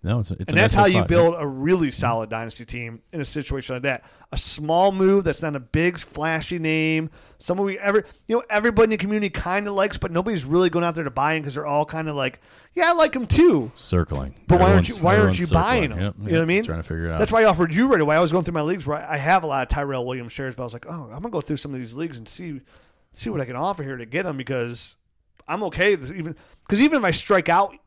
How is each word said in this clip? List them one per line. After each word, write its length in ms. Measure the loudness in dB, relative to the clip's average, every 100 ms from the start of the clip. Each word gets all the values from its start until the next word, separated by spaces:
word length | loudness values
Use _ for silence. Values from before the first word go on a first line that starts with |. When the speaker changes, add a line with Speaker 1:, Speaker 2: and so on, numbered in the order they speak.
Speaker 1:
No, 140 | -2 -2
it's 140 | -2
a, 20 |
it's 160 | -6 0
Speaker 2:
And 80 | 4
Speaker 1:
a 40 |
Speaker 2:
that's 120 | 4
Speaker 1:
nice 40 | 6
Speaker 2:
how 20 | 6
Speaker 1:
little 80 | 6
Speaker 2:
you 40 |
Speaker 1:
spot, 60 | 4
Speaker 2:
build 260 | 6 4
Speaker 1:
yeah. 80 | 2
Speaker 2:
a 40 | -6
really 460 | -4 2 2 2
solid 360 | -2 -2 -2 -4
dynasty 360 | -6 -8 -12
team 380 | -12 -12 -12 -14 _
in 80 | -10
a 40 |
situation 520 | -8 -8 -6 -8 -6 -6
like 60 |
that. 180 | -4 -4 -10 _ _
A 60 | -6
small 520 | -4 -4 0 4 4
move 320 | 4 4 4
that's 200 | 2 -4
not 120 | -6
a 60 | -6
big 360 | -4 0 0 -2
flashy 640 | -12 -6 -4 -4 -4 -4
name. 500 | -2 0 0 0 -4 -12 -20 _
Someone 280 | -6 -2 -2
we 120 | -2
ever, 260 | 0 0 0 -18 _
you 80 | -4
know, 60 | 0
everybody 340 | 0 2 4
in 60 | 4
the 60 | 2
community 340 | -2 -2 -2
kinda 400 | -4 -2 -2 -2
likes, 280 | -2 -2 -2
but 120 | -4
nobody's 340 | -2 -2 -4
really 260 | 0 2 2
going 140 | 2
out 120 | -2 -2
there 80 |
to 60 | -6
buy 240 | -2 0
in 100 | -2
'cause 100 | -4
they're 120 | -8 -2
all 160 | -2
kinda 280 | -2 -4 -6
like, 280 | -4 -4 -6 _ -20 _
"Yeah, 120 | 0 2
I 60 |
like 200 | 4 2
him 140 | 2 0
too." 420 | 6 8 6 0 -10
Speaker 1:
Circling. 580 | -2 0 0 -4 -8 -12 2
Speaker 2:
But 100 | 4
why 140 | 6
aren't 160 | 6 4
Speaker 1:
Everyone's, 0 | 0
Speaker 2:
you, 60 |
why 60 | 2
aren't 80 | 4
Speaker 1:
everyone's 180 | 4 2 0
Speaker 2:
you 40 |
buying 280 | 2 2 0 0
Speaker 1:
circling. 80 | -2
Speaker 2:
him? 40 |
Speaker 1:
Yep, 100 | -4 -4
Speaker 2:
You 40 |
know 60 | -2
what 20 |
I 40 | 0
Speaker 1:
yep, 80 | 2
Speaker 2:
mean? 160 | 0
Speaker 1:
trying 140 | -2 -6
to 80 | -6
figure 180 | -6 -4
it 60 |
out. 60 | -2
Speaker 2:
That's 100 | 0
why 120 | 4
I 20 |
offered 280 | 4 4 0
you 140 | 2 2
right 140 | 2
away. 160 | 4 2
I 40 |
was 120 | 2
going 100 | 0
through 100 | -2
my 80 | -4
leagues 220 | -2 -4
where 140 | -4 -8
I, 160 | -6
I 20 | -4
have 260 | 0 0
a 20 | 0
lot 160 | -4
of 60 | -2
Tyrell 360 | -4 -4 -4
Williams 280 | -6 -8 -10
shares, 240 | -10 -10 -8
but 80 |
I 20 | -12
was 60 |
like, 140 | -12 -14
"Oh, 160 | -14 -14
I'm 80 | -12
gonna 80 | -8
go 100 | -8
through 180 | -6 -8
some 140 | -8
of 60 | -12
these 160 | -12
leagues 240 | -10 -10 -10
and 80 | -16
see, 320 | -14 -12 -14 _ _ _ _ _
see 180 | -12 -8
what 100 | -6
I 40 |
can 100 | -8
offer 300 | -6 -6 -6
here 140 | -8 -10
to 80 | -8
get 200 | -6 -6
him," 100 | -8
because 600 | -6 -6 -6 -8 -12 -16 _ _ _ _ -10
I'm 160 | -6
okay 300 | -6 0 2
with 160 | 2 -2
even, 240 | -10 -10 -12 _ _ _
'cause 120 | 2
even 180 | 4 4
if 60 |
I 80 | 0
strike 360 | -2 2 0 4
out 280 | 2 2 -4